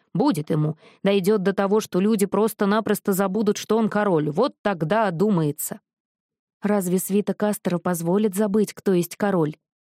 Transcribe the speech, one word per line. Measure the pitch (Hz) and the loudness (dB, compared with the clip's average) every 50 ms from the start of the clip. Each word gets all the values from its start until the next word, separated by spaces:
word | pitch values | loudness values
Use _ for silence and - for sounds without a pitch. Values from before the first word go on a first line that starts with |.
| _ _ - | _ _ -4
Будет | 170 254 302 220 147 151 - | 0 0 0 0 -2 -4 -2
ему. | 165 151 151 151 156 - - - - _ | -2 0 0 -2 -4 -8 -14 -20 -12 _
Дойдёт | - 196 202 202 175 190 220 208 | 0 2 2 2 2 2 2 2
до | 180 196 | 2 0
того, | 196 208 196 190 208 220 | 0 0 0 2 2 0
что | - - - 180 | 0 0 -2 0
люди | 190 214 226 190 202 | 2 2 2 2 2
просто-напросто | 185 - 196 214 214 - - 214 196 208 220 214 - 208 - - 214 | 0 2 0 0 0 0 -2 0 0 2 0 0 0 -2 -2 0 -2
забудут, | 196 175 202 196 185 220 220 208 202 - | 0 0 0 0 0 0 0 0 -2 -2
что | - - 214 | -2 0 0
он | 226 226 202 | 0 0 0
король. | - 208 208 202 180 151 151 151 | 0 0 0 2 2 2 0 0
Вот | 147 175 247 294 - _ | 0 0 0 0 -2 _
тогда | - 208 196 156 170 151 202 220 220 | -4 -4 -2 -2 -2 0 2 2 2
одумается". | 190 170 156 196 220 202 165 156 147 147 - - - - - _ _ _ _ _ _ _ _ _ _ _ _ _ _ _ _ | 0 0 0 0 2 2 2 0 0 -2 -4 -8 -10 -10 -14 _ _ _ _ _ _ _ _ _ _ _ _ _ _ _ _
"Разве | - 202 208 202 180 180 175 190 | -2 0 0 0 0 0 0 0
свита | - - 190 208 202 - 190 | 0 0 0 0 0 0 -2
Кастера | - 214 208 202 - - 185 175 170 | -2 -2 -2 -2 -2 -2 -4 -4 -2
позволит | - 180 180 160 165 170 180 208 214 220 180 | -2 -2 -4 -2 -2 0 0 2 0 0 0
забыть, | 190 220 208 196 220 202 - | -2 -2 0 2 0 0 0
кто | - - - 202 185 | -4 -4 -2 0 2
есть | 175 165 - - | 2 0 -2 -4
король?" | - 214 202 190 175 156 151 151 - _ _ _ _ _ _ | -2 -2 0 2 0 0 -2 -4 -8 _ _ _ _ _ _